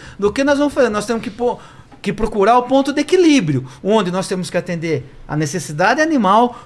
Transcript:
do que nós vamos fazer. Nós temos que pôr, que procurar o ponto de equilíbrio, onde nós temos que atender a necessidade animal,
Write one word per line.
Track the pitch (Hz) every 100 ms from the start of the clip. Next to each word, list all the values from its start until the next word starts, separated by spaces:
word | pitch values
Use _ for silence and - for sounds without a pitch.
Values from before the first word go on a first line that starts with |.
| - -
do | 202
que | 202
nós | 277 277
vamos | 294
fazer. | 294 240
Nós | 214 208
temos | 233
que | -
pôr, | - 240 202 - - - -
que | -
procurar | - 226 220 196 247
o |
ponto | 247 269 277
de | 277
equilíbrio, | 294 370 339 285 165 135 131 -
onde | 190 220 180
nós | 180 180
temos | 185 175
que | 180
atender | 170 170 165 143 - - -
a | 147
necessidade | 156 175 - 151 190 254
animal, | 311 294 185 208 240 -